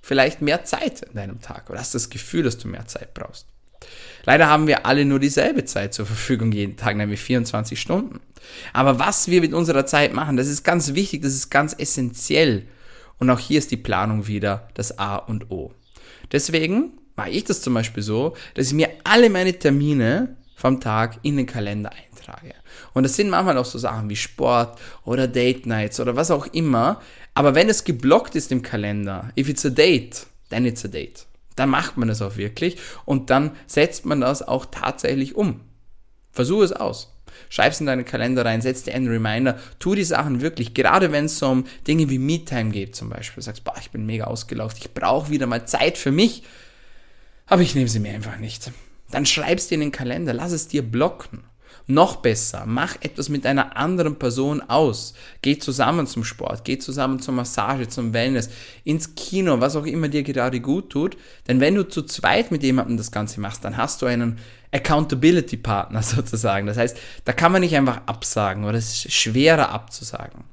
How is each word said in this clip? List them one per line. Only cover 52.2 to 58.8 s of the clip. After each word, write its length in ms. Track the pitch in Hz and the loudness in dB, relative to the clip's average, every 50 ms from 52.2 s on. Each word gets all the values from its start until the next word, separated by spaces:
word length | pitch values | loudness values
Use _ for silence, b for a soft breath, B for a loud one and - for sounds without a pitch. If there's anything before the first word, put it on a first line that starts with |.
| - 120 110 110 - - - 92 104 | 2 2 2 2 -2 -4 -6 -6 -6
mach 300 | 110 113 127 156 190 - - | -4 -2 -2 -2 -4 -6 -8
etwas 280 | - - - - 139 143 | -10 -10 -8 -6 -6 -4
mit 160 | 147 139 - | -4 -2 0
einer 320 | 123 139 139 - - - | 0 2 2 0 0 -2
anderen 400 | - 139 165 185 180 165 156 147 | -2 -2 0 0 0 0 0 -2
Person 440 | - 143 123 117 127 135 143 151 147 | -2 -2 -2 0 0 0 0 -2 -4
aus. 540 | - - 117 147 160 131 107 113 - - B B B B B B | -2 2 4 4 4 4 2 -2 -6 -8 B B B B B B
Geh 160 | - 135 143 151 | 0 0 0 0
zusammen 480 | - - 127 139 123 123 160 170 143 | 0 -4 0 2 2 2 2 0 -2
zum 160 | 131 - 120 | -2 -4 -6
Sport, 420 | 110 - - - - - - 110 110 | -6 -6 -8 -8 -6 -6 -6 -8 -4
geh 140 | - 131 131 | -6 -6 -6
zusammen 400 | - - 131 143 135 131 135 127 | -6 -8 -4 -2 -2 -2 -2 -4
zur 160 | - - 131 | -4 -4 -4
Massage, 540 | 123 120 120 - - 101 110 139 135 120 110 | -4 -4 -4 -4 -2 -2 -2 -2 -2 -4 -6
zum 240 | - - 120 113 | -4 -4 -4 -2
Wellness, 360 | 110 117 117 131 135 120 110 B B B B B B B | 0 0 0 2 0 0 -2 B B B B B B B